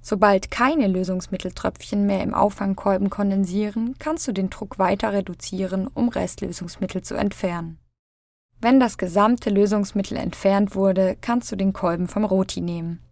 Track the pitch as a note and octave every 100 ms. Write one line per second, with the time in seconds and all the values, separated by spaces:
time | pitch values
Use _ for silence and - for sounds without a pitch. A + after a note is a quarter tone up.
0 | - G3+ G#3 G3 - - B3+ D#4+ G#3 F#3
1 | F#3 F#3 - F#3+ F3+ - F#3+ - - G3+
2 | G3+ G3 F#3 - G#3 G3+ G3 F#3+ - F#3+
3 | G3 - G3+ G3 F#3 F#3+ G#3 G#3+ A#3 C4+
4 | D4+ E4 - F#3+ F#3 - G3+ - F#3 G3
5 | A3 G3+ F#3 F3 - F#3 F#3 F#3+ F#3+ -
6 | A#3 G#3 F3+ - F#3+ F3 F3 - F#3 F#3+
7 | - - G3+ - F#3+ E3+ E3 D#3+ _ _
8 | _ _ _ _ _ _ A#3 C4 A#3+ -
9 | F3+ F3 G#3+ A#3+ - G3 G#3 G#3 G3 G3+
10 | G3 - - - G3 G3 G3+ G3 G3 F#3+
11 | F#3 - - A#3+ - G3+ G3 F#3+ F3+ E3+
12 | F3+ - G#3+ F#3+ F#3 - E3+ E3+ E3 E3+
13 | -